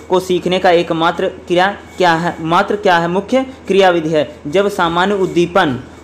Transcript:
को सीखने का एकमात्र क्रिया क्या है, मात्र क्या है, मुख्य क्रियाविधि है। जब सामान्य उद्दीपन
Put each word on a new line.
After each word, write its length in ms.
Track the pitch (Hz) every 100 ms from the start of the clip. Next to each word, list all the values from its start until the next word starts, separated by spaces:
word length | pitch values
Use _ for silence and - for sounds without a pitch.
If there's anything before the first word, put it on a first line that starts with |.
| -
को 120 | 185
सीखने 380 | 185 180 175 185
का 120 | 185
एकमात्र 580 | 170 175 165 165 170 185
क्रिया 480 | - - 175 190 202 - -
क्या 160 | 180
है, 220 | 165 170 165
मात्र 360 | 160 175 202 208
क्या 220 | 190 170
है, 100 | 170
मुख्य 380 | 180 196 254 262 - -
क्रियाविधि 420 | 190 185 170 156
है। 280 | 156 139 - 147
जब 220 | 180 202
सामान्य 460 | 202 170 170 190
उद्दीपन 680 | 202 180 151 170 190 160 120 - -